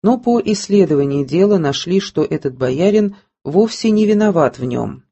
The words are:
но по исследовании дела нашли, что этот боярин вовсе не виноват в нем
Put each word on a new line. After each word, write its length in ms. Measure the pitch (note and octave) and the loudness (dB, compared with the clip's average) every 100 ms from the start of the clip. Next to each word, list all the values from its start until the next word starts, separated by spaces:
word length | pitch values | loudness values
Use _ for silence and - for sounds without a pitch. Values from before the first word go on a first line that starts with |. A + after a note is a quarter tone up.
но 160 | G3+ B3 | 0 0
по 200 | - A#3+ | 0 0
исследовании 840 | G#3+ G#3 - G3+ E3+ D3 C#3 C#3 | 0 -4 0 2 4 2 0 -2
дела 360 | C3+ D#3+ G3+ G3+ | -2 0 2 2
нашли, 400 | D3 C#3 - F#3+ | 0 -4 -2 -4
что 240 | G3 - | -2 -4
этот 340 | D3+ D#3 C#3 B2+ | -4 -2 -6 -4
боярин 580 | B2+ C3 F#3+ G#3+ G#3 G3+ _ _ | -4 0 2 2 0 -6 _ _
вовсе 480 | - E3 A3 - A3 | -2 0 0 0 0
не 160 | G#3 G#3+ | 2 2
виноват 500 | G#3 G#3+ F3 C3 - | 2 2 2 0 -2
в 80 | B2+ | -6
нем 380 | A#2+ A2 C3 _ | -6 -6 -10 _